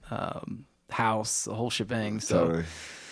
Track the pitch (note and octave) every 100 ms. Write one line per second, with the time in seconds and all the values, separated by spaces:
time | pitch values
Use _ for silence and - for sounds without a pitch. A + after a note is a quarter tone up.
0 | - - - - - - - _ - -
1 | A2+ A2 A2 - G#2+ G#2+ A#2+ - G#2+ A#2
2 | G#2+ G#2+ - F2 E2 E2 D#2+ - - -
3 | -